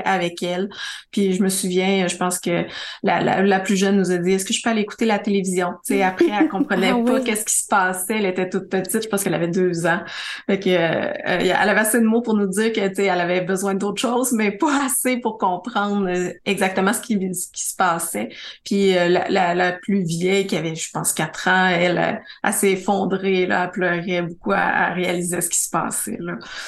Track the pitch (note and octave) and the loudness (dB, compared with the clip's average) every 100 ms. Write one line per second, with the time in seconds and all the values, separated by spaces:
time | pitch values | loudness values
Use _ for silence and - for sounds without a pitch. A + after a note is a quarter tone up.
0 | - F#3+ F3 F3 F3 F3+ G3 - - - | 0 0 -2 -4 -4 -4 -4 -8 -12 -12
1 | - - G3 F#3 F#3+ F#3+ F#3+ F3+ F#3 G3 | -6 0 2 2 2 0 0 0 2 2
2 | F3+ - F3+ F3+ - E3+ - - - - | 0 0 -2 -2 -2 -2 -2 -8 -12 -4
3 | - E3+ E3+ F#3 G3 F#3+ F#3+ F#3+ G3 G3 | 0 2 2 2 4 2 2 2 2 2
4 | F3+ F3+ F3+ F#3+ F#3+ A3 A#3 A3 G#3 - | 2 2 2 0 0 -2 -2 -2 -2 -2
5 | A3+ G#3 G3+ G3 F#3 F3+ F3+ F3+ - G3+ | 0 0 0 0 0 0 -2 -4 -2 2
6 | F#3+ F#3+ E4+ G#3 D#4 - C#4+ F#3 F#3+ B3 | 2 2 2 4 2 0 0 2 2 2
7 | A#3 C4 A#3+ G#3 - - - G3+ F#3 F#3 | 2 2 0 -2 -2 -2 2 2 2 -2
8 | - G#3+ F#3+ F#3 F#3 F#3+ F#3+ F#3+ F#3 A3 | -2 -2 0 0 -2 -4 -2 -4 -2 -4
9 | A3 G3 F#3 D#3+ E3+ E3+ F#3 E3+ E3+ F3 | -2 -2 0 0 0 2 0 0 0 0
10 | - - - - - G3 F#3 F3+ E3 - | -4 -10 -10 -8 -2 0 2 2 2 0
11 | - - - F3+ F3+ F3 G3+ G3+ A3 A#3+ | -2 -4 -2 0 2 2 4 2 4 4
12 | A3 A3+ A#3 G#3 G3 F#3+ A3+ A3 G3 F#3+ | 4 2 2 0 0 0 0 0 -2 0
13 | G3 F3+ F3 F3+ F3+ F#3+ G3 F#3+ G3+ G3 | 2 2 2 0 0 -2 -2 -2 -2 -2
14 | A#3 B3 B3+ A3+ G#3 G3+ D#4 C#4 C4 - | 0 0 0 2 0 0 0 2 0 0
15 | B3+ B3 A#3 - G3 F3+ A#3+ A3 G3+ G3+ | 0 0 -2 0 -2 -2 -4 -2 0 0
16 | F#3 F3+ F3+ - - G3 F#3+ F#3+ G3 A#3+ | 0 -2 -4 -6 -4 0 0 0 0 0
17 | - G#3 F#3 F3+ - - - - F#3 E3 | -2 -2 -2 -6 -8 -8 -6 0 0 0
18 | E3+ G#3 A3+ - - - - G3+ G3 F3+ | -2 -6 -8 -10 -18 -12 -2 2 4 4
19 | F3 F3+ - F#3+ F3 F3 F3+ F3+ - G3 | 4 2 2 2 2 2 0 -2 -2 0
20 | E3 E3 F3+ G3 G3 F3+ D#3+ D#3+ - D#3 | 0 0 0 2 0 -2 -2 -6 -6 -4
21 | D#3 - D#3 - F#3 F#3 F#3 F3 F3 E3+ | -2 -2 -4 -2 2 4 4 4 2 2
22 | E3+ - - - G#3 G#3 G3 F#3+ G3 G3 | 0 -2 -10 -4 -2 2 2 2 0 0
23 | F#3 F#3+ G3 F#3 F3+ G3+ F3+ G3 F3+ E3+ | 0 -2 0 2 2 0 -2 -2 0 0
24 | F3+ F3+ E3+ F3 G#3 F#3+ F3 - F3+ F3 | -2 -2 -2 -4 -2 0 2 2 0 0
25 | F3+ F3+ F3 F3 - - - F3 - - | -2 -2 -2 -4 -2 -4 -2 -2 -4 -6
26 | - - F3 - - - | -8 -8 -8 -10 -12 -14